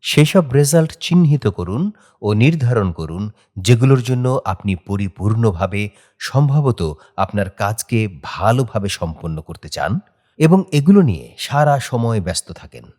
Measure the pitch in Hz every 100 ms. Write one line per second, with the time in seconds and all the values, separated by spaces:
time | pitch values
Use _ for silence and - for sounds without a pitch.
0 | - - 151 196 151 131 143 165 160 -
1 | - 170 165 143 110 90 87 104 196 208
2 | _ _ 104 104 127 165 120 120 98 82
3 | 78 82 104 - _ - 92 120 131 135
4 | 117 127 123 131 - 92 101 92 - 98
5 | 101 - 92 110 117 85 98 101 104 _
6 | _ _ - 131 143 143 139 120 82 76
7 | _ - 95 104 95 - 101 110 - 117
8 | 110 80 - - 101 123 120 107 98 -
9 | 85 80 85 78 - 80 80 73 71 143
10 | - _ _ _ 156 185 185 147 143 202
11 | 160 82 62 - - 139 151 143 - 123
12 | 117 113 87 87 - 82 76 60 57